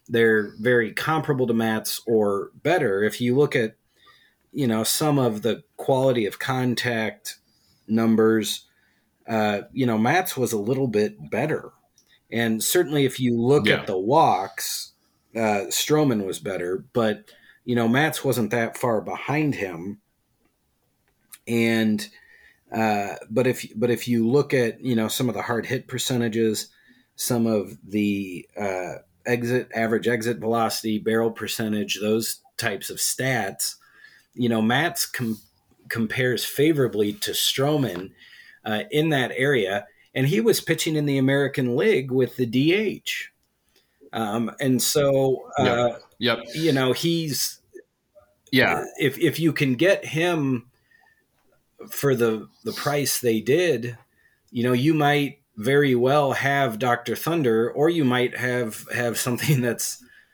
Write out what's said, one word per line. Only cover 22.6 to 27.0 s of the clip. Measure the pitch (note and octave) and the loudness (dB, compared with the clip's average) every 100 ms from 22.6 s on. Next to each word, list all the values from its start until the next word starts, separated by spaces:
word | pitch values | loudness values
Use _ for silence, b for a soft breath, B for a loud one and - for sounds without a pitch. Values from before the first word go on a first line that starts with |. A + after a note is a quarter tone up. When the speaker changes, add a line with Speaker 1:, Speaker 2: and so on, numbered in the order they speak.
| _ | _
Speaker 1:
uh, | A2 A2 G#2 G2+ E2+ - | -2 0 0 -4 -10 -4
but | A2 B2+ | 0 0
if, | A#2+ - G#2+ | 0 -6 -2
but | A#2+ | 0
if | A#2 - | 0 0
you | A#2 A2+ | 0 4
look | C#3+ C#3+ | 2 2
at, | C3+ A#2 - | 0 0 -2
you | C3 A#2 | -2 0
know, | G#2+ | 0
some | - B2+ | 0 -2
of | G2 | -2
the | |
hard | - A#2 - | -4 -4 -2
hit | C3 - | -6 -6
percentages, | B2 - B2+ A#2 A2 A2+ G#2 - b b b | -8 -2 0 0 2 0 0 -6 b b b